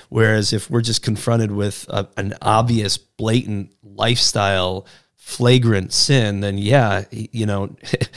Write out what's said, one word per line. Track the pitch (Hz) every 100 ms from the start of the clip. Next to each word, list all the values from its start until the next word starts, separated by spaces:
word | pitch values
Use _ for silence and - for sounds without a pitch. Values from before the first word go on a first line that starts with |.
| -
Whereas | 107 110 110 101
if | 110 -
we're | 120
just | 113 113
confronted | - 107 - 117 107
with | 101 101 - -
a, | 104 98 -
an | 98 -
obvious, | - 110 117 117 104 -
blatant | - - 110 120 117 104 98 _
lifestyle, | 107 101 113 120 - 110 98 95 92 92 - - _ _
flagrant | - - 123 127 117 101 95
sin, | - - 139 110 101
then | 101 98
yeah, | 101 139 113 98 104
y-, | 113 110
you | 113 107
know, | 101 98 - - - -